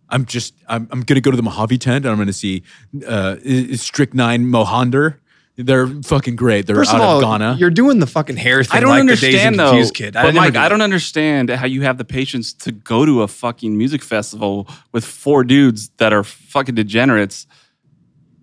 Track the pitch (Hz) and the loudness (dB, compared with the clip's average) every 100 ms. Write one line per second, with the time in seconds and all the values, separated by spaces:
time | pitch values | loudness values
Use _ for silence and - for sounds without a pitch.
0 | _ 139 117 120 - _ - 113 113 127 | _ -4 -4 -8 -10 _ -8 -8 -6 -8
1 | 120 135 - 120 110 98 110 123 127 135 | 0 2 2 0 -2 -4 -2 -2 0 -2
2 | 135 104 98 95 101 95 - - _ 143 | -2 -2 -2 -4 -6 -6 -10 -20 _ -14
3 | - 107 95 95 135 127 123 113 - - | -6 -4 -4 -6 -2 -2 -2 -6 -8 -2
4 | 131 127 117 120 123 120 104 120 123 135 | 0 0 0 0 0 0 0 0 0 0
5 | 151 147 _ _ _ - 123 131 131 143 | 0 -4 _ _ _ -8 0 0 0 -6
6 | - 143 127 117 120 101 - 104 277 233 | -4 -2 -2 -2 0 0 0 0 2 2
7 | 202 147 113 107 110 151 175 170 277 233 | 4 4 2 0 -2 0 2 4 4 4
8 | 147 160 147 113 123 131 131 214 262 277 | 2 -2 -4 -4 0 2 2 2 4 4
9 | 262 233 135 190 220 202 143 123 110 - | 4 4 2 2 2 2 4 4 2 -4
10 | 104 110 131 165 180 127 165 214 208 180 | -8 0 2 4 2 2 0 2 0 -2
11 | - 156 156 143 123 127 131 131 139 127 | -2 -2 0 0 -2 -2 -4 -2 -2 -4
12 | 117 131 135 127 110 - - 107 - 117 | -6 -6 -4 -6 -10 -12 -14 -14 -2 2
13 | 151 123 104 - 120 117 110 104 131 147 | 4 2 0 -4 -8 -6 -4 -2 -2 -4
14 | - 107 104 110 101 101 98 - _ 117 | -4 -6 -6 -6 -6 -6 -10 -18 _ -8
15 | - - 143 143 123 139 131 107 - - | -8 -8 2 2 4 4 4 0 -10 -2
16 | 110 104 101 - - 143 131 113 104 113 | 2 2 -2 -12 -6 -6 -4 -4 -2 0
17 | 131 107 101 - - _ _ _ _ _ | 2 2 0 -6 -20 _ _ _ _ _
18 | _ _ _ _ | _ _ _ _